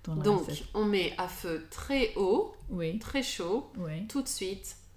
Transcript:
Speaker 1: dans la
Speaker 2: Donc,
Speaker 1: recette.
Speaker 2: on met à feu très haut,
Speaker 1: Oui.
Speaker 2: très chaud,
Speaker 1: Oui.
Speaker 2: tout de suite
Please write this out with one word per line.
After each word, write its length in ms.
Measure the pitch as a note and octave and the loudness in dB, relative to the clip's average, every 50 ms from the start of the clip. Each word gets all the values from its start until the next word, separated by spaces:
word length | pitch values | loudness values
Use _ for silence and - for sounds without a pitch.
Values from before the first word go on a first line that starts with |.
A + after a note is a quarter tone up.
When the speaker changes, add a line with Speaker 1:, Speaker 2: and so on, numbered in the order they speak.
| - | -8
Speaker 1:
dans 120 | E3+ D#3+ | -4 -2
la 60 | D3+ D3+ | 2 4
Speaker 2:
Donc, 180 | G#3 G#3 F3+ D3+ C#3+ | 6 6 4 4 0
Speaker 1:
recette. 160 | D3+ D3+ - - - | -6 -8 -8 -4 0
Speaker 2:
on 100 | G#3+ G#3+ | 2 2
met 300 | G#3 G3+ F#3+ F3 D#3 - | 4 4 4 2 2 0
à 120 | - F#3 F3+ | -2 -4 -4
feu 380 | F3+ - - F3 D#3+ D#3+ D#3+ - | -4 -6 -4 -4 -4 -4 -6 -8
très 420 | - - - - C#4 C4+ B3 G#3+ - | -12 -10 -4 0 2 4 4 2 2
haut, 380 | - G3+ F3+ G#3+ E4+ G#4+ - - - - - | 2 4 6 6 4 4 2 -2 -12 -10 -6
Speaker 1:
Oui. 280 | G#3 F3 E3 D#3+ E3+ A3 | -4 -2 0 0 -2 -2
Speaker 2:
très 240 | - - - C#4 B3+ | -4 -2 0 0 0
chaud, 480 | - - - F3+ E3+ G3+ B3+ - - - F#3+ | 0 -2 -2 -2 0 0 0 -2 -4 -8 -8
Speaker 1:
Oui. 280 | F3 D#3 D#3 E3 G#3 A3+ | -6 -6 -4 -6 -6 -4
Speaker 2:
tout 140 | - C#4 C4+ | -2 -2 -2
de 60 | - | -2
suite 480 | - - G3 F#3 G3 F#3+ - - - - - - - | -2 -4 -4 -4 -4 -6 -8 -12 -14 -14 -18 -20 -18